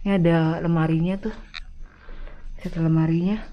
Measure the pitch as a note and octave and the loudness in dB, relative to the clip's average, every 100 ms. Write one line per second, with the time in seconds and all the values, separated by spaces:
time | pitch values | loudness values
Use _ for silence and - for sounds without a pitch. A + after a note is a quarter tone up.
0 | G3 G3 E3+ E3 D#3+ E3+ E3+ E3+ D#3+ D#3+ | 2 2 4 4 2 0 0 2 2 2
1 | E3+ G3 A3 - - - - - - - | 0 -2 -6 -8 -14 -14 -14 -14 -16 -16
2 | - - - - - - F3 E3+ D#3+ D#3+ | -16 -12 -12 -12 -12 -10 -8 0 2 4
3 | D#3+ E3 F3+ G#3+ - | 4 2 2 -2 -6